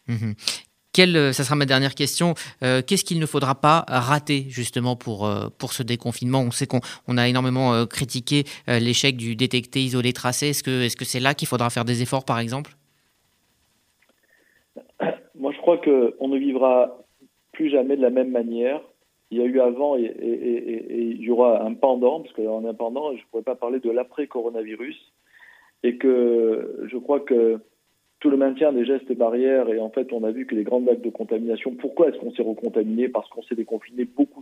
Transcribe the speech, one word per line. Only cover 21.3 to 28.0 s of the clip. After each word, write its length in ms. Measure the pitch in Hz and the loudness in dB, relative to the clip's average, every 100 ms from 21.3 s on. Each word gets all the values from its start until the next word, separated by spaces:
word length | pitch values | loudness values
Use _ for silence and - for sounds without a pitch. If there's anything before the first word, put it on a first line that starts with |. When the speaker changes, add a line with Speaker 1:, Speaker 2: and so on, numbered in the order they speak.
| 120 123 110 | 4 4 4
Speaker 2:
un 120 | 110 117 | 0 0
pendant, 460 | 135 127 123 160 | 0 2 2 0
parce 120 | 147 | -4
qu'en 320 | - 110 110 113 | -6 -4 -4 -6
un 80 | |
pendant, 380 | 110 117 127 151 | -6 -6 -6 -6
je 60 | 120 | -8
ne 60 | - | -8
pourrais 140 | 113 | -8
pas 120 | 110 123 | -6 -4
parler 240 | 120 131 | -4 -2
de 120 | 123 | 0
l'après-coronavirus, 1080 | 117 123 - 143 127 113 117 110 107 131 156 _ _ _ _ - - _ _ | -2 -2 -6 -8 -6 -6 -6 -8 -10 -12 -14 _ _ _ _ -20 -20 _ _
et 140 | 123 120 | -2 2
que 880 | 131 127 120 117 113 110 - - 107 | 4 4 4 4 4 2 -4 -10 -10
je 60 | 120 | -8
crois 220 | - 143 | -2 -2
que 400 | 139 120 113 110 - _ _ _ | 2 4 4 2 -4 _ _ _